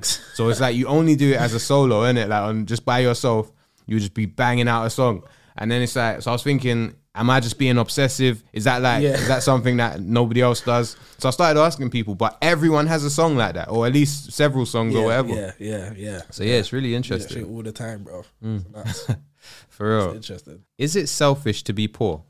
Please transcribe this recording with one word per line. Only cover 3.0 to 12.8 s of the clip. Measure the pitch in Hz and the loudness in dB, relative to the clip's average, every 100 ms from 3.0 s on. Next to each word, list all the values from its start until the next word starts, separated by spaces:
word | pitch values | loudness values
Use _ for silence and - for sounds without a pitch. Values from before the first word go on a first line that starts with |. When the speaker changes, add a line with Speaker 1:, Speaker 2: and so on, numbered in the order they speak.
| 123 117 131 110 107 _ _ _ - | 2 2 0 0 -2 _ _ _ -4
Speaker 2:
you | 110 | -2
just | 101 | -2
be | 117 104 | -4 -4
banging | - 123 123 120 | 0 0 2 2
out | 117 113 | 0 -2
a | |
song. | - 123 95 - _ _ - | 0 0 0 -6 _ _ -8
And | 110 | -4
then | 120 | -2
it's | 120 127 | -2 0
like, | 117 - | -2 -2
so | - | -4
I | |
was | 120 | -2
thinking, | 143 135 127 117 113 - _ 101 | 0 0 0 0 -2 -8 _ -2
am | 120 | 2
I | 131 | 2
just | 117 - | 2 0
being | 131 120 | 2 2
obsessive? | 113 - 135 131 127 110 - | 2 0 0 2 0 0 -6
Is | - 113 | -2 0
that, | 123 | 2
like, | 127 117 | 2 2
Speaker 1:
Yeah. | 143 135 | 2 2
Speaker 2:
is | 113 | 0
that | 131 | 0
something | 139 131 123 123 | 2 2 2 2
that | 117 78 | 0 -2
nobody | 95 117 120 117 | 0 2 2 2
else | 123 117 | 2 2
does? | 123 120 117 - - - | 0 0 -2 -6 -20 -4
So | 131 | -2
I | |
started | 127 170 151 | 2 4 6
asking | 160 160 127 | 4 2 -4
people, | 120 107 | -2 -4
but | 95 110 - | -2 -2 0
everyone | 156 170 165 151 | 0 2 4 2